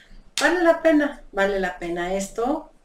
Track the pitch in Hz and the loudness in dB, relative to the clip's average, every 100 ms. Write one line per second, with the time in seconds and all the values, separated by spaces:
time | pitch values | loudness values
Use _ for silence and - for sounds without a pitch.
0 | - - - - 294 359 339 330 330 302 | -20 -20 -10 -2 0 2 2 4 4 4
1 | 285 - - 196 196 196 180 - 170 175 | 2 -4 -10 -2 0 0 -4 -6 -8 -6
2 | 175 196 196 - 247 311 - _ | -4 -4 -6 -4 -4 -4 -8 _